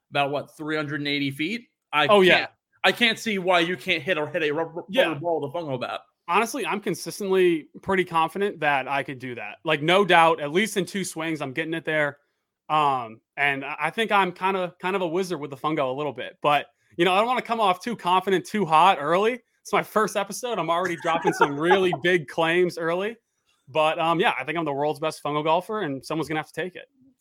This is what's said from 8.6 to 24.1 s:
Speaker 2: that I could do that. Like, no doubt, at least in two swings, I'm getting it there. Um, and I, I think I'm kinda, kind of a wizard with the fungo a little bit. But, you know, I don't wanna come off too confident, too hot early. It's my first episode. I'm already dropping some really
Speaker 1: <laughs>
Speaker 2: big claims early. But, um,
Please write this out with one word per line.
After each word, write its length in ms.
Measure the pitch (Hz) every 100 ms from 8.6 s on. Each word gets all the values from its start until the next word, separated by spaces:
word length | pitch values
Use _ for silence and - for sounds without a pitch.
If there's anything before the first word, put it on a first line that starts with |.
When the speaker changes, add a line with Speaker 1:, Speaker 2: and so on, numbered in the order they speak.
Speaker 2:
that 260 | 151 143 131
I 160 | 139
could 160 | 135 131
do 160 | 127 113
that. 220 | 104 - 160
Like, 160 | 156
no 240 | 151 185 180
doubt, 340 | 170 165 160
at 120 | 147
least 240 | 165 220 202
in 80 | 175
two 180 | 202
swings, 380 | 180 160 160 156
I'm 100 | 139
getting 220 | 127 160
it 100 | 160
there. 360 | 160 156 147 131 _ _ _ _ -
Um, 520 | 156 143 131 113 113 _ -
and 260 | 143 135
I, 120 | 139 151
I 100 | 151
think 220 | 190 214
I'm 200 | 208 185
kinda, 420 | 175 185 196 180 -
kind 140 | 185 190
of 60 |
a 60 | 180
wizard 320 | 170 180 165
with 120 | 147
the 60 | 135
fungo 320 | 151 156 135
a 40 |
little 180 | 131 147
bit. 260 | 120 92 -
But, 260 | 156 143 123 _ _ -
you 80 | 175
know, 80 |
I 40 | 185
don't 80 | 233
wanna 140 | 247
come 200 | 226 226
off 200 | 202 180
too 140 | - 208
confident, 500 | 175 185 190 185 -
too 200 | 214 165
hot 320 | 156 180 185
early. 400 | 143 175 220 247 _ _
It's 100 | -
my 120 | 190
first 340 | - 214 202 208
episode. 420 | 196 196 240 214
I'm 100 | 160
already 280 | 170 185 170
dropping 300 | 170 165 190
some 260 | 165 156 143
really 360 | 165 190 185 156
Speaker 1:
<laughs> 60 |
Speaker 2:
big 240 | 175 180 139
claims 500 | - 160 170 180 170
early. 380 | 165 180 202 233 _ _ _ _ _
But, 280 | 143 156 170
um, 200 | 165